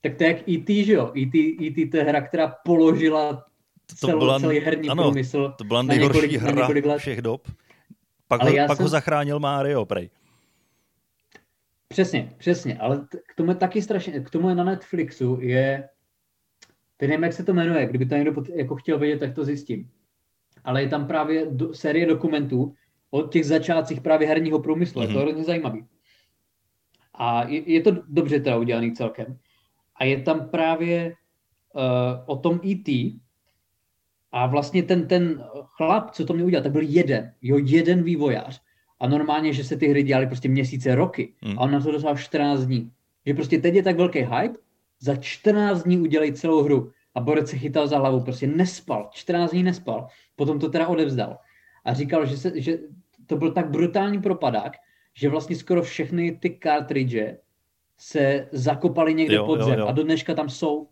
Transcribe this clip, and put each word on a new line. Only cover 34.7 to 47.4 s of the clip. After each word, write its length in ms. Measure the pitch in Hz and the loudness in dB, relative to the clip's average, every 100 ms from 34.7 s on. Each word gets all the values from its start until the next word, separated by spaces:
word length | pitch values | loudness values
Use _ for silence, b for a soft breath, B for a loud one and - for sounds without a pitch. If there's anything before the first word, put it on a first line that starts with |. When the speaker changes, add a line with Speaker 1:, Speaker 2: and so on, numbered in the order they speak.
| 185 | -2
Speaker 1:
ten, 240 | 170 180 147 | 2 0 2
ten 360 | 180 175 147 110 120 - _ | 2 2 -2 -8 -16 -18 _
chlap, 340 | 160 220 220 | 0 0 0
co 140 | - 147 | -8 -4
to 80 | |
měl 120 | 165 180 | 0 2
udělat, 180 | 170 | 0
tak 80 | 135 | 0
byl 100 | 147 151 | 0 2
jeden, 460 | 156 151 120 - _ | 2 2 0 -4 _
jo, 160 | 127 139 | 0 2
jeden 400 | 139 160 160 180 | 4 4 4 2
vývojář. 580 | 170 165 143 110 - 127 _ _ _ _ | 2 0 0 -2 -6 -16 _ _ _ _
A 80 | 123 | 0
normálně, 460 | 147 151 151 156 | 2 2 0 0
že 100 | 135 | -2
se 120 | 131 156 | -4 0
ty 100 | 143 | 2
hry 160 | 143 | 4
dělaly 240 | 139 131 131 | 4 2 0
prostě 220 | 127 131 | -2 0
měsíce, 460 | 135 127 127 131 127 | 0 0 -2 0 2
roky. 380 | 175 - - _ | 2 -2 -8 _
Speaker 2:
Hmm. 180 | 107 104 | -8 -2
Speaker 1:
A 20 | |
on 100 | 131 | 0
na 80 | 143 | 0
to 100 | 147 | 0
dostal 260 | 147 151 143 | -2 -2 -2
čtrnáct 480 | - 156 143 139 127 | -2 -2 0 0 0
dní. 260 | 127 117 _ _ _ - | -2 -4 _ _ _ -4
Že 80 | |
prostě 240 | 143 135 170 | -2 0 2
teď 180 | 170 185 | 4 4
je 80 | |
tak 140 | 190 170 | 4 2
velký 220 | 180 165 | 2 2
hype, 360 | 123 120 220 233 _ _ _ _ | -2 -2 -2 -6 _ _ _ _
za 160 | 127 139 | -4 -4
čtrnáct 680 | - - 214 208 208 185 | -6 -2 2 4 2 0
dní 140 | 175 180 | 2 2
udělej 360 | 160 151 151 | 4 2 0
celou 300 | 135 165 160 | 0 2 4
hru. 280 | 143 135 123 B B - | 4 2 0 B B -6
A 40 | |
Borec 300 | 123 151 | 0 0